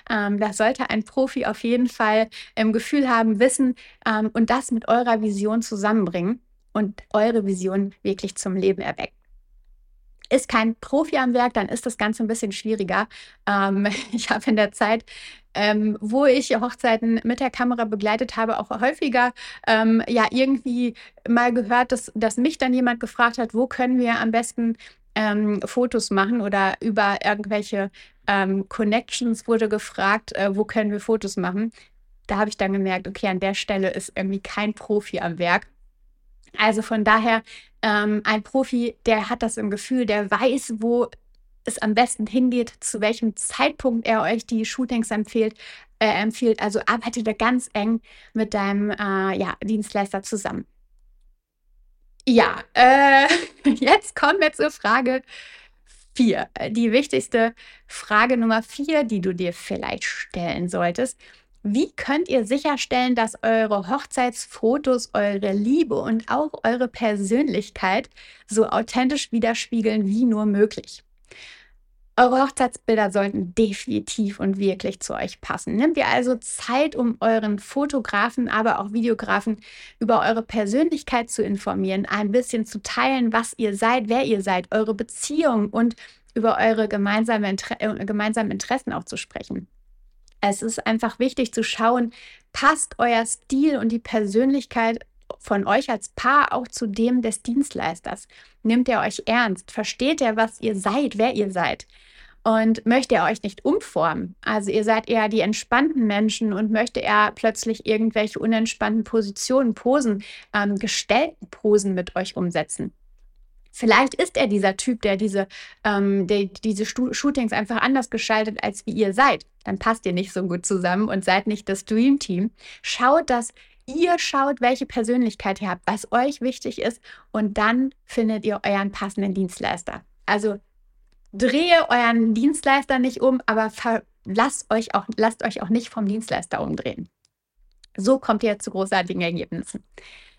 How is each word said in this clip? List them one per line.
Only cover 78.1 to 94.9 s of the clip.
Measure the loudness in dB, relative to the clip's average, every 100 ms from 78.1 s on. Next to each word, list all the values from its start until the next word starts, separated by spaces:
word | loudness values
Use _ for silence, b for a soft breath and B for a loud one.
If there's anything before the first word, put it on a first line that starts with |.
| -2 -2 -2 -2
aber | 0 0 0
auch | -2
Videografen | -2 0 -2 -2 -2 -2 -6 B B B -4
über | 0 2
eure | 2 0
Persönlichkeit | -2 -2 0 2 0 -2 -2 -4 -2
zu | -4
informieren, | -2 -2 -2 -2 -2 -2 -2
ein | -2 0
bisschen | 0 0 -2 -4
zu | -8
teilen, | -6 -2 0 2 2
was | 0 -2 -4
ihr | -4 0
seid, | 0 0 0
wer | 0 2
ihr | 0
seid, | 0 -2 0
eure | -2 0
Beziehung | -4 -6 -8 -4 0 2 2 0
und | 0 0 B B B _ -2
über | 0 2
eure | 2 2 0
gemeinsame | 0 0 0 0 0 0
Inter-, | -4 -6 -6
äh, | -4 -4 -4
gemeinsamen | -2 -2 -2 -2
Interessen | -4 -4 -4 -4
auch | -8 -8
zu | -12
sprechen. | -10 -12 -10 -10 -12 _ _ -20 _ _ _ _
Es | -2 -2
ist | -4 -4 -2
einfach | -2 -2 -2
wichtig | -2 0 -4
zu | -2
schauen, | -4 0 2 2 0 B B B _
passt | 0 2 2 -2 0
euer | 2 2 0
Stil | -6 -2 2 2 2
und | 0
die | -2
Persönlichkeit | -2 -2 0 2 2 2 -2 -2 0